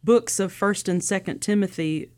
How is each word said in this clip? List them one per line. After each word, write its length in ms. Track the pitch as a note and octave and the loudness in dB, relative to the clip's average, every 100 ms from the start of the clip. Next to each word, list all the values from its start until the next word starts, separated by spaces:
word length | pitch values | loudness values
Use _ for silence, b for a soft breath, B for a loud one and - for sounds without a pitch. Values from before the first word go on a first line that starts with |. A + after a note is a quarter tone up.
books 340 | D#3+ A#3 A#3 - | 6 4 4 -4
of 140 | F#3+ | -4
First 360 | - G3+ G3+ - | 0 0 0 -2
and 140 | F3+ | -2
Second 380 | - G3 F#3 - | 0 -4 -4 -6
Timothy 720 | - G#3 G3 - D#3+ D#3 - | 0 0 0 -2 -4 -2 -6